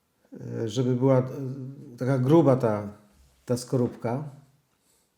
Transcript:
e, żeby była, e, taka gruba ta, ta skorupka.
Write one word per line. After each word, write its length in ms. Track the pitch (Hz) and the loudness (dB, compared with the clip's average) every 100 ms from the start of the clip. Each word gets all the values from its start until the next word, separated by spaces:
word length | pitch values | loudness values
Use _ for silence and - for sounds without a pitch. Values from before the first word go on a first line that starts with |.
| _ _ _ | _ _ _
e, 360 | 254 123 120 113 | -16 -12 -8 -4
żeby 260 | 113 123 123 | -2 0 2
była, 220 | 135 131 | 4 4
e, 100 | 127 - 131 131 131 - 143 120 | 2 -6 -10 -10 -12 -16 -18 -6
taka 220 | 127 135 | -2 0
gruba 360 | 127 165 139 123 | 6 6 6 4
ta, 420 | 117 104 104 - _ _ _ _ - | 2 0 -6 -12 _ _ _ _ -4
ta 120 | 123 | -4
skorupka. 720 | - 131 120 - 117 131 151 - - _ _ _ _ _ _ | -2 0 0 -4 -6 -6 -8 -16 -20 _ _ _ _ _ _